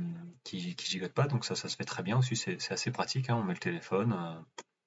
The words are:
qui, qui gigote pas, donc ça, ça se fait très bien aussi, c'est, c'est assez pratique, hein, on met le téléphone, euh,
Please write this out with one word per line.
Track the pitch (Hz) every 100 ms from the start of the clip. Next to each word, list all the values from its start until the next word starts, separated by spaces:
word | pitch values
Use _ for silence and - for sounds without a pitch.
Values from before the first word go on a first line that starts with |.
| 175 170 170 156
qui, | - - 175 -
qui | -
gigote | 95 -
pas, | - 143
donc | 131
ça, | - 95
ça | -
se |
fait | -
très | - -
bien | 90 123
aussi, | 127 -
c'est, | - 90
c'est | -
assez | 95 131
pratique, | 131 - 131 127
hein, | 117
on |
met | 98
le | 87
téléphone, | 92 85 - 95 117
euh, | 95 85 82 82 - - _